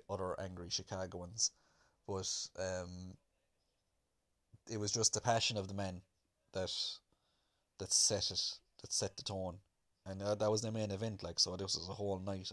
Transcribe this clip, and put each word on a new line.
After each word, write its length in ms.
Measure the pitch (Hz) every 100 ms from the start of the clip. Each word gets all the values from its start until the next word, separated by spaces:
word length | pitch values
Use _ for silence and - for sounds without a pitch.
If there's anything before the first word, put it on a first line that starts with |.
| -
other 320 | 95 92 -
angry 300 | 92 90 87
Chicagoans. 800 | - 95 95 92 87 87 110 - - _ _ _ _ -
But, 200 | 95 92 - - -
um, 560 | 95 92 90 90 92 - _ _ _ _ _ _ _ _ _ _ _ _ _ - -
it 100 | 113
was 120 | 104
just 240 | 113 110
the 60 | 110
passion 360 | 120 113 - 110
of 120 | 95
the 60 |
man 260 | 98 98 90 - _ _ _ _
that, 180 | 95 92 - - - _ _ _ _ _ _ _ -
that 140 | 98
set 380 | - - 101 -
it, 100 | 90 - - _ -
that 120 | -
set 240 | - - -
the 60 |
tone. 360 | - 98 92 92 - _ _ _ 98
And, 140 | 95
uh, 120 | 101
that 160 | 104 107
was 120 | 107
the 100 | 110
main 180 | 110 107
event, 320 | 98 113 101
like, 160 | 85 85
so 160 | - 92
this 200 | 95 -
was 120 | 87
a 40 |
whole 260 | 95 101 95
night 320 | 95 95 92